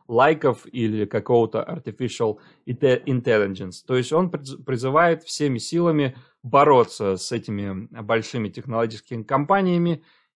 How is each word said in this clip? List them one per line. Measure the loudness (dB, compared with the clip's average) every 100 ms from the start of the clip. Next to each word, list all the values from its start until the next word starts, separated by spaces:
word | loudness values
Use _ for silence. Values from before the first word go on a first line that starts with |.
| -4
лайков | 2 4 4 0 -2 -6
или | -4 -2 -2 -2
какого-то | -4 2 2 2 -2
artificial | -6 -8 -10 -8 -8 -2 -4 -4 _ _ -12
inte-, | 0 2 2 0
intelligence. | -2 2 2 2 -2 -10 -12 -4
То | -2
есть | 0
он | 0 0
приз-, | -4 -10 -14
призывает | -8 -4 0 2 4 2
всеми | -4 -4 -2 -2
силами | -4 -2 2 2 0 -4 -20 _
бороться | 0 4 8 6 4 0 -2 -2
с | -4
этими | -8 -6 -8 -6 -8 -12 -12
большими | -2 -2 -2 -6 -6
технологическими | -8 -6 -2 -2 -4 -12 -12
компаниями | -2 -2 2 2 2 0 0 -2 _ _ _